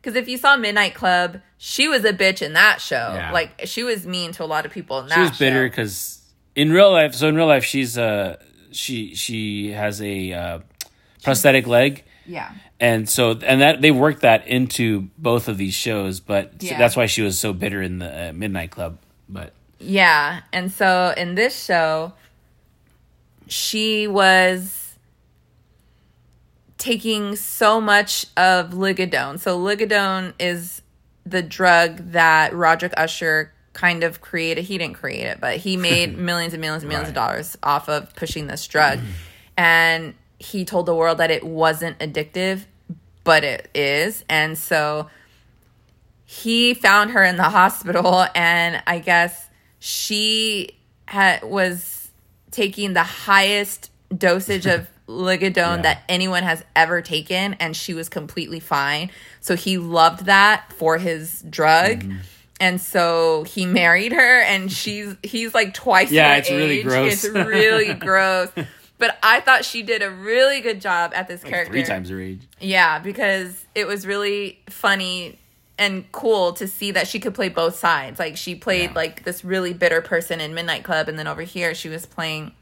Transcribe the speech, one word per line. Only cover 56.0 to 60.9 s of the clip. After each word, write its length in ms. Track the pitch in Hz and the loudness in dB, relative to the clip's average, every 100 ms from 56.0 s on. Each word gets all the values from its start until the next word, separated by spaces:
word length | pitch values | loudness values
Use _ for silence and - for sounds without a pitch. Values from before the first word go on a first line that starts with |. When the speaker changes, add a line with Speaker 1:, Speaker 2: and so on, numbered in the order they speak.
| - | -2
Speaker 1:
anyone 360 | 180 185 180 | -2 0 0
has 200 | 175 165 - | 0 -4 -2
ever 280 | 156 165 175 | 2 2 2
taken, 500 | 170 160 156 185 196 - | -2 -8 -4 -4 -4 -6
and 160 | 165 160 | -6 -6
she 160 | - | -8
was 160 | 165 165 | -10 -8
completely 500 | 170 151 - 156 165 | -10 -10 -10 -10 -12
fine. 520 | - 147 139 147 180 - - - | -4 -2 0 -4 -6 -12 -20 -14
So 120 | - | -4
he 220 | 180 190 185 | -4 -2 -4
loved 480 | 170 165 165 180 | -2 4 4 4
that 480 | 190 196 208 214 - - | 4 6 6 4 -2 -2
for 180 | 160 | 0